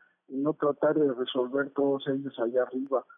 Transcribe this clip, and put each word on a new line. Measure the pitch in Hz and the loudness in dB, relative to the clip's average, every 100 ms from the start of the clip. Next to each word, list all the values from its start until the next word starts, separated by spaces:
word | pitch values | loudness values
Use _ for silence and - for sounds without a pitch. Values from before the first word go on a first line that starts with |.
| _ _ _ | _ _ _
y | 135 | -2
no | 147 | -2
tratar | 156 147 139 147 156 | 0 0 2 2 4
de | 147 | 2
resolver | 123 127 135 123 139 139 | 0 -4 -2 0 0 -2
todos | 139 139 139 139 | 0 2 2 0
ellos | 135 139 - | -4 -4 -4
allá | 117 123 | 0 0
arriba | 123 131 139 131 - | 0 -2 -2 -2 -4